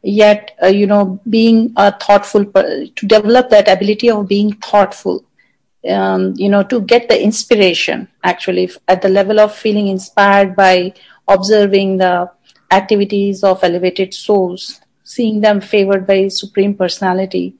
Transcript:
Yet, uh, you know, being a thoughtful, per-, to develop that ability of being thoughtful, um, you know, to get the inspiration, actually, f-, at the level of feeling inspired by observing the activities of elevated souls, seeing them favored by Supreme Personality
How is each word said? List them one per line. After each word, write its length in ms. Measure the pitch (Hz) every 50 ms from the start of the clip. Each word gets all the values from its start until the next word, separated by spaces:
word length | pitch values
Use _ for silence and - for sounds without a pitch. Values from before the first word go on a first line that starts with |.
Yet, 560 | - 196 202 208 208 208 208 208 - - - -
uh, 60 | -
you 180 | - 196 202 208
know, 340 | 190 208 202 202 190 185 196 _ 233
being 440 | 214 226 226 226 226 226 226 233 -
a 200 | - 202 202 202
thoughtful, 460 | - - - 202 202 202 - - 208 202
per-, 420 | 202 _ 190 - - - 139 -
to 180 | - _ - -
develop 440 | 196 226 214 208 208 233 254 254 254
that 200 | 214 208 196 -
ability 400 | 190 180 190 202 214 214 - 233
of 180 | 226 208 202
being 240 | 185 202 202 208 214 208
thoughtful, 720 | _ - - - 208 196 - - - - 190 180 185 _ _ _ _ _ _ _ _ _ _ _ _ - -
um, 440 | 98 - - - 95 185 - 190 -
you 140 | - 190 202
know, 120 | 202 202 196
to 180 | 196 262 233
get 260 | 196 - 233 - -
the 140 | - - -
inspiration, 880 | - 214 226 - - - 240 208 196 180 170 - - - - - 190 - _ _ -
actually, 420 | 180 180 - - - 180 180 185
f-, 120 | 180 - - _ -
at 120 | 185 180
the 60 | -
level 320 | 196 190 196 196 190 214 214
of 160 | 214 208 208
feeling 320 | - - 220 208 208 208
inspired 680 | 196 190 185 190 - _ - 196 202 196 202 196 190 185
by 360 | 190 196 185 185 180 180 190 - _ _ _ _ _ _ -
observing 680 | 196 190 190 196 214 214 202 196 196 196 196 190 190
the 320 | 185 185 180 180 175 175 180 _ _ _ _ _ _ _ _
activities 760 | - 202 196 - 214 202 202 202 208 202 202 202 196 190 -
of 180 | 196 185 190 -
elevated 500 | 175 170 180 180 185 175 - 190 185 -
souls, 680 | - - - 208 202 185 180 180 185 - - - _ _ _ _ _ _
seeing 340 | - - - 240 220 214 208
them 220 | 208 214 208 202
favored 440 | 196 - - 208 196 196 196 190 185
by 220 | 190 196 190 196
Supreme 460 | 196 190 - - 202 _ 202 190 202 202
Personality 800 | 202 185 175 - - 202 185 180 185 190 190 - 180 180 190 - _